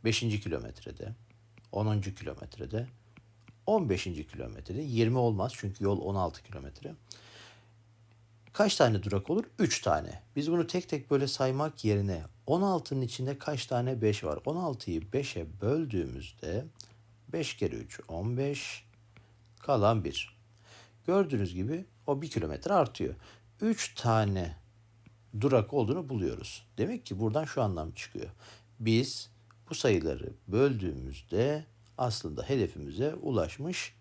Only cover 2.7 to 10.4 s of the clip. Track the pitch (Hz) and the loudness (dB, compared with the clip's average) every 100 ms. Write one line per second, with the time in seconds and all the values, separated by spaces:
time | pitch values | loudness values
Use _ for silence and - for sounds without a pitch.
2.7 | 107 127 - _ - _ _ - - - | -4 -6 -12 _ -20 _ _ -20 -10 2
3.7 | 214 151 90 95 80 78 71 60 - - | 2 4 0 0 -6 -8 -10 -10 -10 -8
4.7 | 101 151 117 117 127 120 104 113 - 101 | -6 -2 2 4 4 4 2 -2 -2 -6
5.7 | 98 98 101 95 98 90 - - - 69 | -2 0 0 0 0 0 -2 -12 -12 -12
6.7 | - - 165 - - - - - - _ | -12 -14 -14 -18 -20 -18 -20 -20 -20 _
7.7 | _ _ _ _ _ _ _ - - 208 | _ _ _ _ _ _ _ -18 2 2
8.7 | - 127 104 101 98 - 180 - - 165 | 6 6 6 2 -2 2 0 0 0 2
9.7 | - - 76 - - - - | 2 2 2 0 -12 -8 -4